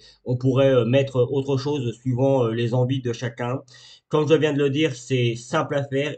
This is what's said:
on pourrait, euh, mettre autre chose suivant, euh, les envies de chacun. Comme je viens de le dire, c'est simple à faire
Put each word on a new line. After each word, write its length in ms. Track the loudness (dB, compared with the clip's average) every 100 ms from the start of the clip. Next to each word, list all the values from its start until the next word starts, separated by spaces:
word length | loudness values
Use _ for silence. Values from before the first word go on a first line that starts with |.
| -14 _
on 120 | -6 -2
pourrait, 360 | 2 4 4
euh, 120 | 4
mettre 420 | 4 2 2 0 0
autre 240 | 0 -2 -2
chose 360 | -2 -4 -4 -6
suivant, 480 | -4 0 2 2
euh, 80 | 0
les 220 | 0 -2
envies 280 | 0 0 -2
de 100 | -4
chacun. 480 | -6 -8 -6 -6 -6 -10 -20 -20 -20 -2
Comme 200 | 0 4
je 60 |
viens 180 | 4 2
de 60 | 2
le 120 | 0
dire, 240 | 2 -2
c'est 400 | -2 -4 0 0
simple 400 | -4 -4 -4 -2
à 80 | -4
faire 320 | -4 -4 -4